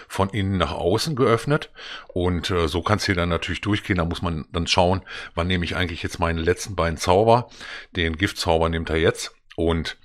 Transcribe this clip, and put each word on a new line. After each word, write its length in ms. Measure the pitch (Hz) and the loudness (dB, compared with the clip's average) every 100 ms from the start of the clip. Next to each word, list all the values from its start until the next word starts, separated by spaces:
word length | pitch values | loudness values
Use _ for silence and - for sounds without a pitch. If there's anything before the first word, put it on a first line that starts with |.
| - | -8
von 240 | - 98 | -2 -2
innen 260 | 110 95 95 | 0 0 0
nach 140 | 85 | 0
außen 460 | - 87 - 165 123 | 0 0 0 0 0
geöffnet. 560 | 123 113 - 147 - - - - - | 2 2 2 -2 -2 -14 -16 -14 -8
Und, 420 | 92 90 87 80 | -2 0 0 0
äh, 160 | 90 82 | 0 0
so 120 | - | 0
kann's 260 | - 104 - | 0 0 2
hier 100 | 87 | 0
dann 120 | 87 | 0
natürlich 320 | 82 - 80 | 0 -2 -4
durchgehen, 360 | 98 104 - 90 | -2 -2 0 0
da 80 | |
muss 180 | 82 82 | 0 -2
man 240 | 90 78 - | -4 -4 -4
dann 160 | 85 85 | -4 0
schauen, 340 | - 90 92 - - - | 2 4 2 -4 -14 -8
wann 140 | - 87 | -4 -2
nehme 160 | 90 | 0
ich 100 | 82 | -2
eigentlich 300 | 73 90 82 | -2 -4 -4
jetzt 160 | - - | -8 -2
meine 200 | 82 82 | 0 2
letzten 360 | 82 90 - 90 | 2 0 -2 -2
beiden 200 | 82 76 | -2 0
Zauber, 540 | - 92 113 120 120 - - - - 90 | 4 6 6 4 2 -10 -16 -16 -8 -2
den 200 | 82 80 | -2 0
Giftzauber 520 | 98 - 90 82 82 | -2 0 2 2 2
nimmt 200 | 82 78 | 0 -2
er 100 | 78 | 2
jetzt. 360 | 87 - - - _ - | 2 0 -6 -14 _ -2
Und 420 | 82 82 78 - | 0 0 -2 -10